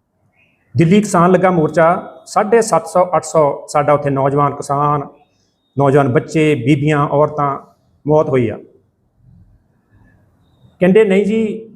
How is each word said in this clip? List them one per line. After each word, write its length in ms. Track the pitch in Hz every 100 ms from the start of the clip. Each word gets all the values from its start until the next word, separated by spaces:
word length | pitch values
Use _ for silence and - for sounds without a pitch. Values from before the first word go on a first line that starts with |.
| _ _ _ _ _ _ _ 123
ਦਿੱਲੀ 240 | 165 208
ਕਿਸਾਨ 300 | 208 180 175
ਲੱਗਾ 200 | 180 185
ਮੋਰਚਾ, 640 | 170 156 156 165 190 - - -
ਸੱਤ 640 | 180 208 226 220 165 -
ਸੌ, 220 | 180 180 156
ਅੱਠ 80 |
ਸੌ 440 | - 165 143 147 -
ਸਾਡਾ 260 | 147 143
ਉੱਥੇ 160 | 143 143
ਨੌਜਵਾਨ 460 | 135 139 143 143 -
ਕਿਸਾਨ, 460 | - 143 147 147 139 - _ _ _ _ _ 131
ਨੌਜਵਾਨ 300 | 139 143 131
ਬੱਚੇ, 460 | 143 147 160 151 139
ਬੀਬੀਆਂ, 520 | 117 147 147 147 147
ਔਰਤਾਂ 520 | 143 151 151 143 139 - _ _ _ 143
ਮੌਤ 220 | 156 156
ਹੋਈ 200 | 131 110
ਆ। 80 | 101 - _ _ _ _ _ _ - _ _ _ _ _ _ _ _ _ _ _ _ _ _
ਕਹਿੰਦੇ, 240 | 180 202
"ਨਹੀਂ 220 | 208 190 202
ਜੀ, 440 | 226 214 - -